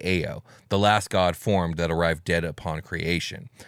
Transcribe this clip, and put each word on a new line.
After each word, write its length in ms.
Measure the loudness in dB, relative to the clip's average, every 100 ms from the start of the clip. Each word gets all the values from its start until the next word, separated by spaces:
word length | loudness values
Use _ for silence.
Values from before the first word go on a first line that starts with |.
| -2
Ao, 380 | -2 -2 -8 -16 -16 -2
the 80 | 4
last 300 | 4 4 2
god 260 | 2 2 0
formed 420 | 0 2 0 0
that 120 | 0
arrived 320 | 2 2 0
dead 220 | 0 0 -2
upon 360 | -6 -8 -8
creation. 680 | -8 -6 -2 -2 -4 -12 -18 -20